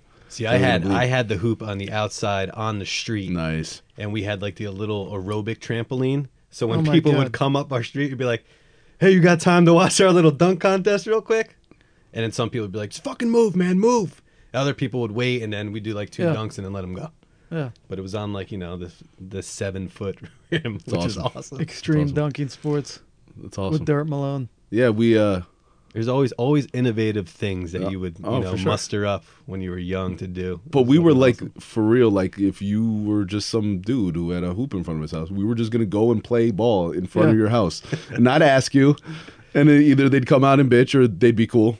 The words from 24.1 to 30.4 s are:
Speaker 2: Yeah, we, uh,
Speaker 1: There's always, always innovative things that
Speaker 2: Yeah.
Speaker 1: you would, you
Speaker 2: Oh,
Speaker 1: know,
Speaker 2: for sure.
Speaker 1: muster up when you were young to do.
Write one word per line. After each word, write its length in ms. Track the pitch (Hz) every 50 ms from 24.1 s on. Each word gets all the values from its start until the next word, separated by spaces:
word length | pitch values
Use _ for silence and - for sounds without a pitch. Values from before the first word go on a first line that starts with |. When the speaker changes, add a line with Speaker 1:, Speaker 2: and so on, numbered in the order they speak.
| 143 143 139 139 139 139 127 - _ _ _ -
Speaker 2:
Yeah, 200 | - 110 127 120
we, 280 | 107 107 117 117 113 107
uh, 220 | 104 104 95 92 87 _ _ _ _ _ _ _ _ _ -
Speaker 1:
There's 160 | 107 113 120
always, 240 | 127 135 139 123 -
always 340 | - 120 135 151 147 131 - -
innovative 560 | 127 127 123 110 110 110 110 104 107 92 80
things 420 | - - 113 101 95 92 92 85 87
that 100 | 87 92
Speaker 2:
Yeah. 60 | 95
Speaker 1:
you 100 | 95 92
would, 180 | 92 90 82 87
you 60 | 87
Speaker 2:
Oh, 140 | 98 117 131
Speaker 1:
know, 100 | 107 92 92
Speaker 2:
for 40 | 92
sure. 80 | 95 98 107
Speaker 1:
muster 340 | 104 - - - 104 101
up 180 | 101 101 92 - _ _ _ -
when 140 | - 92 95
you 100 | 92 90
were 80 | 90 92
young 380 | 90 87 92 92 95 92 90
to 100 | - 95
do. 340 | 92 90 92